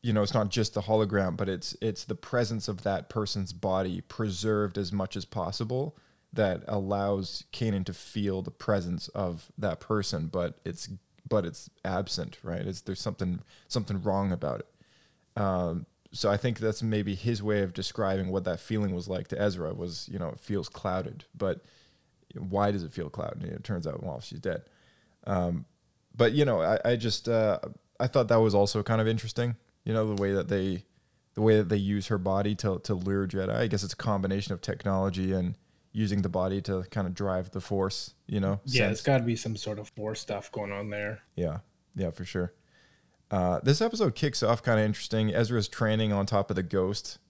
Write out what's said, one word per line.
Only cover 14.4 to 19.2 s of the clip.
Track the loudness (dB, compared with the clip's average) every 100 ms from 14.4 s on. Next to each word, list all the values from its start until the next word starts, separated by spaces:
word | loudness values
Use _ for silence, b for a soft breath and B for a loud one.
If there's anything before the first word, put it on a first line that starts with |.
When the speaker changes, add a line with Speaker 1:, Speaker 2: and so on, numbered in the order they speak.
| -2 -4
Speaker 1:
it. | -8 _ _ _ _ _ _ -2
Um, | 0 2 0 -2 -6 _ _
so | -2 2
I | 2
think | 0 0
that's | -2 0
maybe | 0 0 0
his | -2 -2 -2
way | 2 2
of | 2
describing | -2 -6 0 0 2 0
what | 0
that | 0 -4
feeling | -2 0 0
was | -2 -4
like | -6